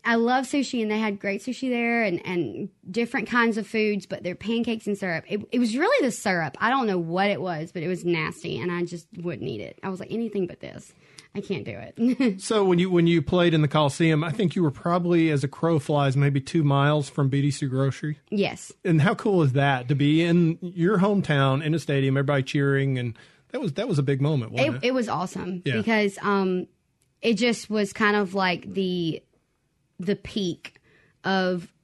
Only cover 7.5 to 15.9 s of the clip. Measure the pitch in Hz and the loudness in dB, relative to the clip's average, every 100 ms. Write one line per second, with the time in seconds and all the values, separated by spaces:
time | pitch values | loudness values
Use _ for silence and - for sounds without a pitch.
7.5 | 160 165 180 160 175 170 165 160 170 165 | -6 -8 -6 -4 -2 0 0 -2 -8 -8
8.5 | 156 175 175 175 175 - - 170 139 - | -6 -4 -4 -4 -8 -14 -10 -8 -6 -8
9.5 | 107 78 - 196 185 220 220 233 208 180 | -8 -12 -10 -10 -10 -8 -6 -4 -4 -4
10.5 | - - - - _ _ - - 202 196 | -6 -14 -14 -20 _ _ -20 -12 -12 -6
11.5 | 175 - 98 - - 233 247 254 190 - | -8 -8 -12 -14 -2 0 2 0 0 0
12.5 | 220 196 175 185 175 170 170 139 180 175 | 2 4 4 4 4 4 4 2 4 4
13.5 | 160 151 156 147 - 165 151 165 143 190 | 4 2 2 2 2 2 2 0 0 0
14.5 | - 160 - 170 175 175 175 165 147 135 | 2 0 0 -2 0 2 4 4 2 -2
15.5 | - 165 160 139 | -2 0 0 2